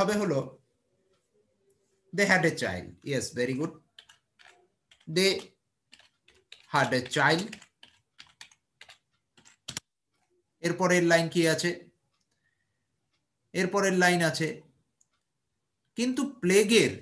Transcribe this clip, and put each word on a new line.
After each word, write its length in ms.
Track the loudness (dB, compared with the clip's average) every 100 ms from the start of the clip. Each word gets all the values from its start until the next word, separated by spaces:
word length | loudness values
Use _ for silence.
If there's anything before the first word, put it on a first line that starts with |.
হবে 140 | 2 0
হলো, 160 | 0 -2 -4 -12 _ _ _ _ _ _ _ _ _ _ _ _ _ _ _ -2
"They 100 | 2
had 120 | 4 2
a 20 | 0
child." 260 | -6 -6 -10 -14 -6
Yes, 120 | -6 -6 -4
very 160 | -4 -4
good, 120 | -6 -10 _ -20 -20 _ _ _ -20 _ _ _ _ _ -4 0
they 140 | 0 0 -6 _ _ _ _ -20 _ _ _ _ _ -20 _
had 160 | -2 0 -2
a 20 | -2 0
child। 340 | 2 0 -2 -12 -20 _ -20 _ _ -20 -20 _ -20 _ _ _ -20 -20 _ _ _ _ _ _ -14 -14 -14 _ _ _ _ _ _ _ -6
এরপরের 380 | -2 2 2 4
লাইন 160 | 2 2
কি 80 | 0 2
আছে? 160 | 2 -2 -6 -12 _ _ _ _ _ _ _ _ _ _ _ _ _ _ _ _ -6
এরপরের 340 | -2 0 0 2
লাইন 180 | 2 2 0
আছে, 180 | -2 -6 -8 -18 _ _ _ _ _ _ _ _ _ _ _ _ -6
কিন্তু 240 | -4 -2 -6 -4
প্লেগের, 500 | 2 4 6 4 4 -2